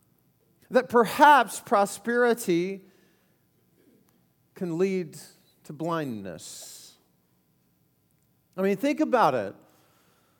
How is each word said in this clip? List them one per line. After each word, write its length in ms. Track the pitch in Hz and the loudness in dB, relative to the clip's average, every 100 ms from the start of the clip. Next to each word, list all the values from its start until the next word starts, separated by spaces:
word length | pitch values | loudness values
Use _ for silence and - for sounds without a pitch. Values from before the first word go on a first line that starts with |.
| _ _ _ _ _ _ _ | _ _ _ _ _ _ _
That 180 | 220 254 | -2 2
perhaps 720 | 240 214 - 294 285 220 - | 2 2 6 8 8 4 -6
prosperity 1200 | - 214 202 - 233 240 247 233 214 170 185 196 - _ _ _ _ _ _ _ _ _ _ _ _ _ _ _ _ | 0 0 2 -2 -4 0 0 0 -2 -2 -2 -8 -16 _ _ _ _ _ _ _ _ _ _ _ _ _ _ _ _
can 240 | - 180 165 | -10 -8 -2
lead 400 | 196 190 160 135 - _ _ _ | -2 -2 -6 -12 -20 _ _ _
to 100 | - | -20
blindness. 1200 | 143 160 165 143 110 98 85 - - - - - _ _ _ _ _ _ _ _ _ _ _ _ _ _ _ _ - | -10 -6 -4 -4 -8 -10 -14 -16 -18 -18 -20 -20 _ _ _ _ _ _ _ _ _ _ _ _ _ _ _ _ -4
I 60 | |
mean, 160 | 196 196 | -2 -2
think 220 | 277 294 | -2 -2
about 340 | 285 226 170 | 0 2 2
it. 200 | 127 101 - _ _ _ _ _ _ _ | 2 -4 -10 _ _ _ _ _ _ _